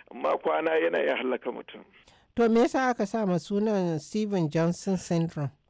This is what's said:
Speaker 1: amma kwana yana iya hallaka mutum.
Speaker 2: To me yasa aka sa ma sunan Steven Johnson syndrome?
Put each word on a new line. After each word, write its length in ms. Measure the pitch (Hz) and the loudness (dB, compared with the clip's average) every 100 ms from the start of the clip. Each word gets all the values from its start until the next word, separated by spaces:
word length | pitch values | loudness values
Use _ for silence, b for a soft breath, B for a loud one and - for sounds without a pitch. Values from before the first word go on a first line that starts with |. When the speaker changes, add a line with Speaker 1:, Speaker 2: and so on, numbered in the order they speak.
| B | B
Speaker 1:
amma 260 | 123 151 160 | -6 -2 0
kwana 340 | 170 156 160 160 | 0 0 2 2
yana 240 | 165 170 151 | 2 2 0
iya 100 | 123 | 0
hallaka 360 | 127 120 127 | -2 -4 -6
mutum. 340 | 117 - 107 - b b b b - | -10 -12 -18 -20 b b b b 2
Speaker 2:
To 140 | 233 | 4
me 120 | 226 | 6
yasa 280 | 285 285 254 | 4 2 0
aka 160 | 233 208 | 0 -2
sa 200 | 226 202 | -2 0
ma 100 | 175 | 0
sunan 640 | - 202 220 202 180 160 | 0 -2 0 0 0 -2
Steven 480 | - 214 214 202 156 | -4 -4 -2 0 0
Johnson 480 | 165 165 175 - 185 | 2 0 0 -2 -2
syndrome? 540 | - 170 165 156 139 - _ | 0 0 0 -2 -6 -6 _